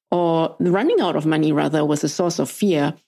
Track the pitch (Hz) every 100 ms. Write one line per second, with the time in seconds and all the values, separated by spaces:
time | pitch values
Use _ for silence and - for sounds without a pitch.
0 | _ 175 170 165 165 - 175 185 285 453
1 | 196 151 156 156 156 151 147 156 147 147
2 | 151 - 175 170 160 - 208 156 143 160